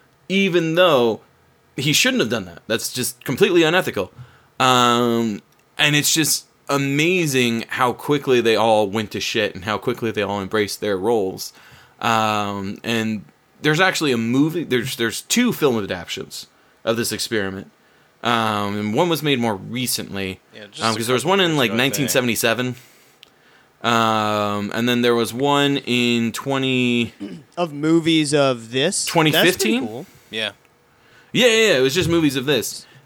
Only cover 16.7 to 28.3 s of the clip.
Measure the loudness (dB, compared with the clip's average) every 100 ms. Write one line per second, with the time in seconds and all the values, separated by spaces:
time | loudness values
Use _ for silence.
16.7 | _ -4 -2 -4 -6 -4 -4 -4 -8 -12
17.7 | _ _ _ _ _ -2 0 0 -2 -4
18.7 | -4 -2 0 0 0 0 0 -2 -4 -8
19.7 | -6 -4 -6 -6 -8 -8 -10 _ -20 -18
20.7 | -4 -2 -2 0 0 2 2 2 2 2
21.7 | 0 0 0 0 0 0 0 0 0 -4
22.7 | -8 -16 _ _ _ -20 _ _ _ _
23.7 | _ 0 2 2 2 0 0 0 -2 -4
24.7 | -2 0 2 2 2 0 -2 0 2 2
25.7 | 0 0 0 2 0 0 -4 -4 -2 0
26.7 | 0 2 0 -2 -6 -14 -14 -12 -6 -6
27.7 | -2 2 2 4 2 2